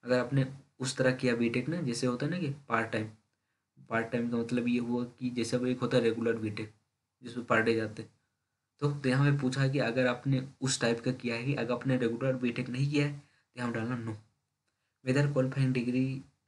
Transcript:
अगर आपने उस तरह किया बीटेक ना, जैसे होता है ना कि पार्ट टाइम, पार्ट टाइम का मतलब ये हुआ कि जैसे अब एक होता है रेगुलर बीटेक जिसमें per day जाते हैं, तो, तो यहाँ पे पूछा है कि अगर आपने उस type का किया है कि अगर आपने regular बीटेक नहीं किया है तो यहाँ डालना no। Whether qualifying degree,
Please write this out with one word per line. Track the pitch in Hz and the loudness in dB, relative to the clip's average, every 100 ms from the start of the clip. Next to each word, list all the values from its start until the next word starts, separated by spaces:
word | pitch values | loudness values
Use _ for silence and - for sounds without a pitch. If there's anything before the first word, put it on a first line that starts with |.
अगर | 123 127 | 2 0
आपने | 123 135 127 - - _ | 2 2 0 -4 -20 _
उस | 131 - | -6 2
तरह | 127 | 2
किया | 127 127 117 | 2 0 2
बीटेक | 117 123 127 | 2 0 -2
ना, | 175 | -2
जैसे | 143 117 127 | -2 0 0
होता | 123 147 | 0 -2
है | |
ना | 180 | -2
कि | 151 - - | -4 -6 -2
पार्ट | 113 107 | -2 0
टाइम, | 113 110 - _ _ _ _ _ _ - | -4 -6 -10 _ _ _ _ _ _ -4
पार्ट | 113 117 | -2 0
टाइम | 123 117 | -2 -2
का | 117 | -2
मतलब | 117 123 120 | -2 0 0
ये | 120 | 0
हुआ | 120 120 120 | 0 -2 -4
कि | - 127 | -6 -6
जैसे | 123 117 123 | -2 -2 0
अब | 127 | 0
एक | 127 | -2
होता | 123 127 | 2 4
है | |
रेगुलर | 117 113 117 110 | 2 2 0 0
बीटेक | 110 104 107 _ _ _ _ _ | -2 -6 -10 _ _ _ _ _
जिसमें | 123 123 117 | -12 -10 2
per | 113 | 2
day | 110 113 | 4 2
जाते | 107 110 | -2 -8
हैं, | - _ _ _ _ _ _ _ | -14 _ _ _ _ _ _ _
तो, | 147 | -2
तो | 143 131 | 0 2
यहाँ | 131 143 | 4 4
पे | 143 | 4
पूछा | 127 131 | 2 2
है | 135 | 2
कि | 139 | 2
अगर | 117 120 127 | 0 2 2
आपने | 123 139 131 131 - | 0 0 0 0 -6
उस | 131 - | -4 0
type | 117 117 | 0 0
का | 131 | -2
किया | - 120 117 | -4 -4 -4
है | |
कि | 127 | -2
अगर | 113 117 | -2 -2
आपने | 120 135 127 | -2 0 0
regular | 117 117 135 131 | 0 0 -2 0
बीटेक | 123 117 113 | -2 -2 -6
नहीं | 123 143 | -2 0
किया | 147 147 | 2 0
है | |
तो | 143 - _ _ 123 | -2 -16 _ _ -6
यहाँ | 123 | -4
डालना | 113 113 123 | -4 -4 -4
no। | 113 107 - _ _ _ _ _ _ _ | -6 -10 -14 _ _ _ _ _ _ _
Whether | 127 131 143 | 0 2 2
qualifying | 143 131 135 131 | 2 0 2 2
degree, | 127 120 127 131 135 - _ | 2 0 0 0 -2 -12 _